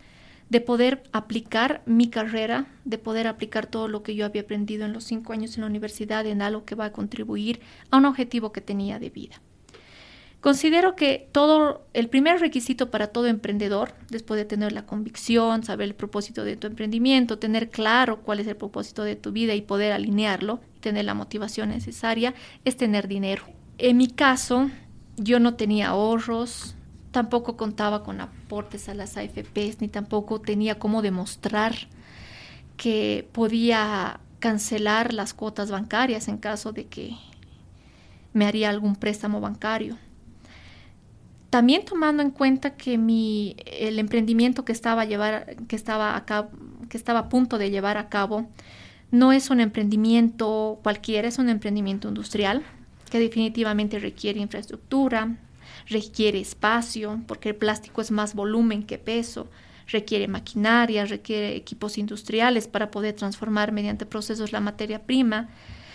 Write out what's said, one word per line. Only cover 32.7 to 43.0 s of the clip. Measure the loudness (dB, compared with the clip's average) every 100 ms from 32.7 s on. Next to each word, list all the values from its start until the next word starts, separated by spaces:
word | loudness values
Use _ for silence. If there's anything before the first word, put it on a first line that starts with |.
| -6
que | -2 0 0 -2 -4
podía | -2 0 2 4 4 2 -2 -4 -8 -16 -6
cancelar | -2 0 -2 -2 2 2 2
las | -2 -6
cuotas | -8 -8 -6 -6
bancarias | -6 -2 0 0 0 -4
en | -6
caso | -6 -6 -8
de | -10 -12
que | -12 -12 -14 -18 -20 -20 -20 -20 -20 -20 -20 -20 -20 -4
me | 2 2
haría | 2 0
algún | 0 0
préstamo | 0 -2 -2 -4 -4
bancario. | -4 -6 -4 -4 -4 -10 -16 -20 -20 -20 -20 -20 -20 -20 -20 -20 -20 -20 -20 -20 -2
También | 4 6 6
tomando | 2 0 2 2
en | 2
cuenta | 2 4 4 0 -6
que | -2
mi, | 2